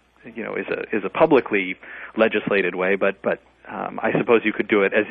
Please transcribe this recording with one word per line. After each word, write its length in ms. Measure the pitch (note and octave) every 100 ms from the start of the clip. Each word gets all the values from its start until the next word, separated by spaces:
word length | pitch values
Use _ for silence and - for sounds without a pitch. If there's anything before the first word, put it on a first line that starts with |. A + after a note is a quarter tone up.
| _ _
you 180 | B2 A#2
know, 100 | G#2
is 120 | G2+ G2
a, 280 | - - G#2+
is 60 |
a 60 | F#2+
publicly 640 | - E3 C#3 - G#2 F#2 F#2 - - - -
legislated 580 | A2 G#2 - G2+ F#2
way, 200 | F2+ F#2 G2+
but, 240 | G2 G2
but, 200 | A2 E2 _ _ -
um, 320 | G#2 F#2+ G2
I 100 | - -
suppose 220 | - A2+
you 80 | A2
could 140 | - G#2
do 140 | G#2+
it 80 | G2
as, 100 | G#2+ G#2